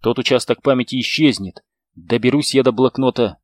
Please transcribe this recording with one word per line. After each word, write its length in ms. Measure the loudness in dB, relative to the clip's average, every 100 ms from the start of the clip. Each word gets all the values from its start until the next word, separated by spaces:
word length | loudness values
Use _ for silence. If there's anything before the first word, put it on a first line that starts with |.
Тот 160 | -2 -2
участок 420 | 0 -2 0 -4
памяти 400 | 0 0 -2 -6
исчезнет, 640 | -6 0 0 0 -8 -14 _ _ _
доберусь 600 | -20 -4 0 2 0 0
я 100 | 2
до 80 | 2
блокнота 680 | 2 0 0 -2 0 -2 -4